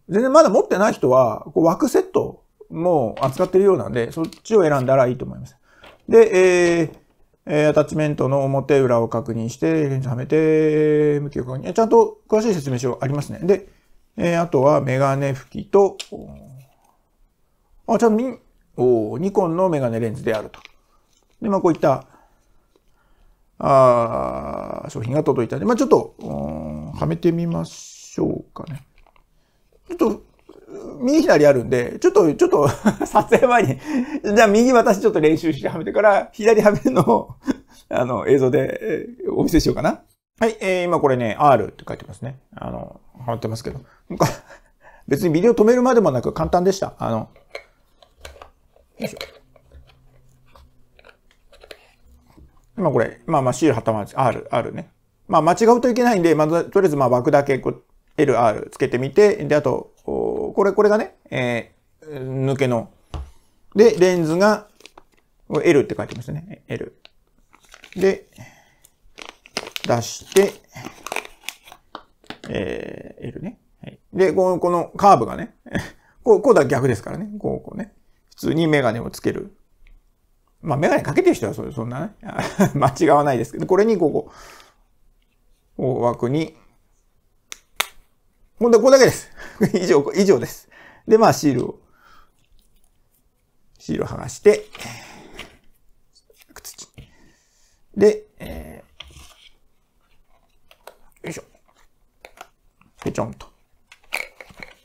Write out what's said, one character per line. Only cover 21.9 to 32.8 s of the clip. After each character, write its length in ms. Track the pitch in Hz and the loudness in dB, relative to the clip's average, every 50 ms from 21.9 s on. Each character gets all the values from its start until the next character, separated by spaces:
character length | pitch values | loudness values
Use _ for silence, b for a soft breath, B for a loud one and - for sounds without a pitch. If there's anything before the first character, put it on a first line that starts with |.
| 131 - - b b b b b b b b b _ _ _ _ _ _ _ _ _ _ _ _ _ _ _ _ _ _ _ _ _ - | 0 -2 -4 b b b b b b b b b _ _ _ _ _ _ _ _ _ _ _ _ _ _ _ _ _ _ _ _ _ -4
あ 1300 | - - 139 135 160 123 120 120 117 113 123 67 65 64 65 67 71 71 - 50 50 - 50 50 - | 0 2 4 6 6 6 4 4 0 -2 -4 -6 -6 -6 -8 -8 -10 -10 -10 -10 -10 -10 -12 -12 -12
ー、 40 | - | -12
商 120 | - - | -10 -10
品 120 | 110 117 135 | -6 -4 -2
が 100 | 151 - | -2 0
届 200 | 156 123 123 113 | 0 0 0 -2
い 40 | - | -4
た 80 | 127 | -4
ん 20 | 139 | -4
で、 60 | 190 | -2
ま 100 | 214 247 | -2 0
あ、 20 | |
ち 80 | 214 277 | 0 2
ょ 20 | |
っ 20 | - | 4
と、 260 | - - - - - - | 2 2 2 -2 -12 -16
う 40 | |
ー 40 | - - | -12 -10
ん、 640 | - - 143 - - 78 - 156 - - 151 156 | -8 -8 -8 -8 -8 -10 -10 -10 -12 -12 -12 -12
は 140 | 151 - 151 | -10 -6 -6
め 100 | 151 165 | -4 -4
て 160 | 165 - 170 | -2 -2 -2
み 140 | 165 170 170 | 0 -2 -4
ま 180 | 170 170 165 165 | -4 -4 -6 -8
し 560 | - - - - - - - - - - - | -10 -12 -20 -20 -20 -20 -20 -20 -12 -6 -4
ょ 60 | 156 | -4
う 280 | 156 - - - _ - | -4 -4 -8 -10 _ -18
か 100 | - - | -18 -16
ね。 200 | - 135 - - _ _ _ _ _ _ _ _ _ _ _ _ _ _ _ _ _ _ _ _ - | -16 -16 -16 -18 _ _ _ _ _ _ _ _ _ _ _ _ _ _ _ _ _ _ _ _ -10
ち 40 | |
ょ 20 | 349 | -4
っ 20 | |
と、 260 | 349 320 214 - - - _ _ _ _ _ - - - - - - - - - - | -2 -2 -2 -2 -6 -12 _ _ _ _ _ -20 -20 -20 -20 -18 -16 -16 -16 -10 -6
右 220 | 240 254 294 320 | -2 0 2 2
左 240 | - - 190 147 147 | 4 6 6 6 8
あ 60 | 143 | 6
る 120 | 135 127 139 | 6 4 2
ん 60 | 131 | -2
で、 280 | 131 123 120 - - - | -2 -2 -2 -4 -4 0
ち 100 | - 359 | 0 2
ょ 20 | |
っ 20 | |
と、 220 | - 415 170 151 139 | 4 4 4 4 4
ち 100 | - 359 | 2 2
ょ 20 | |
っ 40 | 349 | 2
と、 180 | - - - 135 - - | 4 2 2 2 0 0